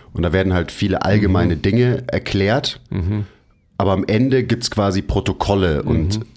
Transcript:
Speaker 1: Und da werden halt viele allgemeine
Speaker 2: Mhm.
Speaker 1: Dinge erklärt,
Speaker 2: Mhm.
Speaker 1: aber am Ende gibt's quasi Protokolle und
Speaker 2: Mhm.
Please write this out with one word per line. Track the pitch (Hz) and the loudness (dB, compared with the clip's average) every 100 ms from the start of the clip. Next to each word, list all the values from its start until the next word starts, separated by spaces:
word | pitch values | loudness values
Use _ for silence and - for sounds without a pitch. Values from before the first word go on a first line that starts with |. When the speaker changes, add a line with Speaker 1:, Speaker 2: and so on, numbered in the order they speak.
| - | -10
Speaker 1:
Und | - | -4
da | 85 | 0
werden | 92 95 | 2 2
halt | 90 82 | 0 -2
viele | - 101 92 | -2 -2 0
allgemeine | - 104 101 92 87 | 2 2 4 2 2
Speaker 2:
Mhm. | 82 | 0
Speaker 1:
Dinge | 98 117 123 123 123 | 0 2 2 0 -4
erklärt, | - - 101 98 131 - - - | -6 -2 0 2 0 -2 -10 -8
Speaker 2:
Mhm. | 101 87 104 98 _ _ _ _ - | -4 -2 -2 -6 _ _ _ _ -2
Speaker 1:
aber | 98 | 0
am | 95 | 0
Ende | - 110 131 131 | 2 2 2 2
gibt's | 123 113 - | 0 -2 -2
quasi | - 101 95 | 0 0 0
Protokolle | - 101 95 92 - 101 90 71 | -2 -2 -2 -2 0 2 2 0
und | 71 80 85 107 | 0 0 0 -4
Speaker 2:
Mhm. | - | -8